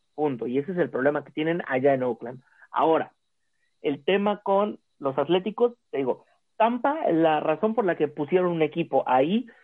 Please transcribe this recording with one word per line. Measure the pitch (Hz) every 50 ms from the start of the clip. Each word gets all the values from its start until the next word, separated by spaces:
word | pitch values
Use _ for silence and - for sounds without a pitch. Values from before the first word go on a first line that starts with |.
| _ _ -
punto. | 147 151 147 131 110 113
Y | 123 123 139
ese | 147 190
es | 185 180
el | 156 127
problema | - 127 131 147 151 147 147
que | -
tienen | - 151 156 160 170 180 -
allá | - 135 131 131 143 139
en | 131
Oakland. | 127 123 117 - 120 120 131 139 _ _ _ _ - _
Ahora, | - - 139 160 160 143 - - _ _ _ _ _ _ _ _ _ _ _ _ _ _
el | - 156 139 139 -
tema | - 190 202 202 208 208 202
con | - 196 196 196 208 214 - - _ _ _ -
los | 143 139 131 147
Atléticos, | 139 151 175 185 185 220 202 - 240 240 240 _ _ -
te | - -
digo, | 139 123 - - _ _ _ _ _ _ _
Tampa, | - 220 233 240 240 - 277 294 330 - -
la | 170 160 165 160 156 147
razón | 147 156 156 156 220 220 220
por | 240 214
la | 175 160
que | - 156 143
pusieron | 147 - 147 139 175 185 180 180
un | 170 165
equipo | 156 147 - 170 165 - 139 135 -
ahí | - 127 131 139 160 202 233 247 - - _